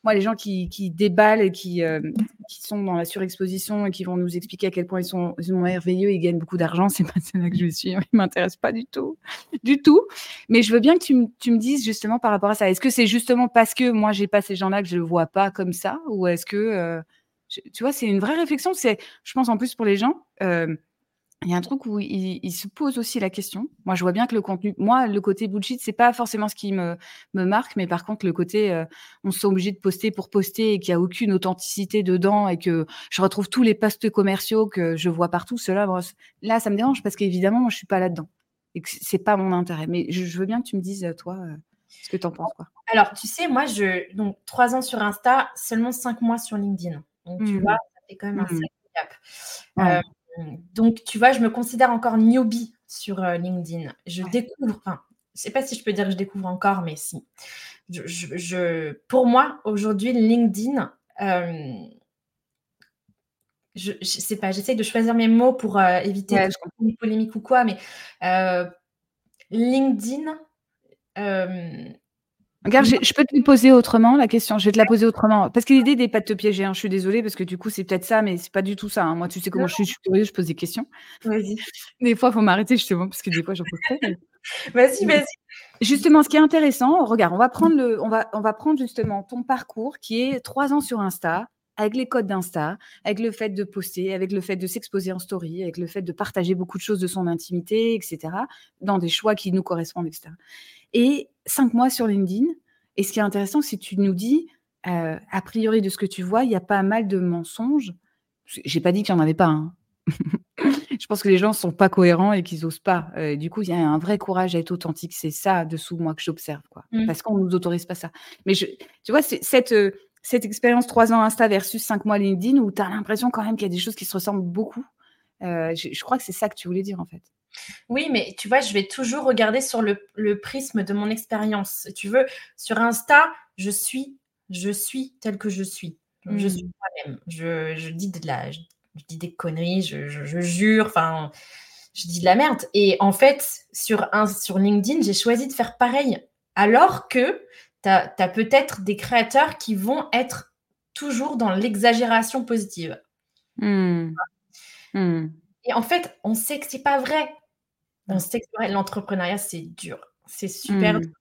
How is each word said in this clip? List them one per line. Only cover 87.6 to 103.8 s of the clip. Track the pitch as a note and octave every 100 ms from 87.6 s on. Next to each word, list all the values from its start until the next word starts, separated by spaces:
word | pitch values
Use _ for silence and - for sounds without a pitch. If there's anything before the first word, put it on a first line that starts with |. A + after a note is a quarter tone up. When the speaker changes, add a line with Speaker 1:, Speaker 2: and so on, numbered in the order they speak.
| E4 D4+
Speaker 1:
le, | B3 G#3+
on | G#3
va, | A3 A3
on | G#3+
va | G#3+
prendre | G#3+ D4+ D4
justement | B3 - A3 G3+
ton | F#3+ B3
parcours | A#3+ C4 - - A#3+ -
qui | - A3
est | C4 C4
trois | - C4+ C#4+
ans | C#4+
sur | C#4 A#3
Insta, | G3 - E3+ E3+ A#3 _ _ -
avec | G#3+ A#3+
les | B3+
codes | B3 G3
d'Insta, | F#3+ F3+ E3+ D3+ G3 - -
avec | - G#3
le | A#3
fait | G#3+ A3
de | G3
poster, | G3+ G3+ F3+ F3+ F#3+
avec | F#3+ F#3
le | G3
fait | F#3 F#3
de | F3+
s'exposer | A3 - G3 F#3
en | F#3
story, | F3+ F#3+ E3+ E3+
avec | F3+ E3+
le | E3+
fait | G3+
de | F3
partager | E3 G#3 G3 F3
beaucoup | F#3 F3+ F#3
de |
choses | - G3+
de | F3+
son | F#3 F3
intimité, | E3+ - F3+ F3 G#3+ A3+
et | A3
cetera, | - D#3 D#3+ F#3 C4+ - _ _
dans | F#3+ F#3+
des | E3+
choix | - G#3+
qui | G#3+ F#3+
nous | F#3+
correspondent, | F#3 E3+ E3 F3+ E3+
et |
cetera. | D#3+ D#3+ E3 _ - - - _
Et | A#3+ B3 C#4+ - _ -
cinq | - B3+
mois | A#3+ B3+
sur | B3+ A3+
LinkedIn. | G3+ F#3+ G3 D4+ D#4+ _ _ _ -
Et |
ce | G3
qui | A3
est |
intéressant, | G#3 G3+ G3 D4+
c'est | C#4+
que | G#3